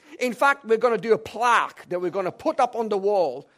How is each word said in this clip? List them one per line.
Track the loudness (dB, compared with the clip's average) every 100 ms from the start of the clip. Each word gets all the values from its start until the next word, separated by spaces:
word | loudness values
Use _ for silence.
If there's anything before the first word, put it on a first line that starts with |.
| _ -6
In | -6
fact, | 0 2 2
we're | 0 0
gonna | 2 0
do | 0
a | 0
plaque | 0 -2 2 2 0 -6 -8
that | -6
we're | -4
gonna | -4 -6
put | -4 -4 0
up | -2
on | -2 -4
the | -2
wall, | 0 0 0 -4 -14